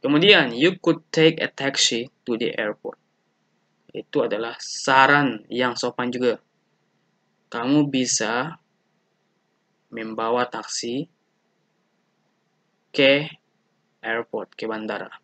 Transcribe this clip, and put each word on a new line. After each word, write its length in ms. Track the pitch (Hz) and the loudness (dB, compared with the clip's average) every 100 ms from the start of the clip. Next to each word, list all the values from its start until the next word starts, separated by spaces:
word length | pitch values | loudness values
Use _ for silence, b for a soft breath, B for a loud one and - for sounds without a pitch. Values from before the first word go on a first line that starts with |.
Kemudian, 520 | 131 147 190 196 135 | 2 2 6 6 4
"You 240 | 117 160 185 | 2 0 0
could 240 | - 156 _ | -2 -2 _
take 320 | - 160 160 | 4 4 4
a 80 | - | -6
taxi 600 | - 139 135 - 117 120 _ - | -4 -4 0 0 0 -6 _ -6
to 120 | 113 | -4
the 160 | 117 | -2
airport." 440 | - 107 104 - - _ _ _ _ _ _ _ _ _ | -4 -6 -6 -12 -16 _ _ _ _ _ _ _ _ _
Itu 360 | - - 147 120 | -14 -6 -2 -2
adalah 280 | 104 117 - | -2 -6 -8
saran 800 | - - - 135 135 143 139 110 - | -12 -8 2 6 6 6 2 -2 -8
yang 240 | 117 123 | -2 -2
sopan 360 | 117 123 - 123 | -2 -6 -4 -4
juga. 280 | 123 123 107 _ _ _ _ _ _ _ _ _ _ _ | 0 0 -2 _ _ _ _ _ _ _ _ _ _ _
Kamu 400 | 120 120 147 143 | -6 0 2 2
bisa 720 | 131 123 - 110 117 147 165 _ _ _ _ _ _ _ _ _ _ _ _ _ | 0 -2 -2 0 -2 -2 -8 _ _ _ _ _ _ _ _ _ _ _ _ _
membawa 560 | 117 110 110 113 123 170 | -12 -10 -4 -2 0 -2
taksi 560 | 117 104 - 120 127 151 _ _ _ _ _ _ _ _ _ _ _ _ _ _ _ _ _ _ | -4 -10 -8 -6 -6 -8 _ _ _ _ _ _ _ _ _ _ _ _ _ _ _ _ _ _
ke 400 | - 139 139 151 - _ _ _ _ _ _ | 2 4 4 0 -10 _ _ _ _ _ _
airport, 560 | 113 113 117 117 92 - | -6 -4 -4 -8 -10 -10
ke 80 | 110 | -8
bandara. 440 | 110 107 104 - - | -8 -6 -8 -10 -16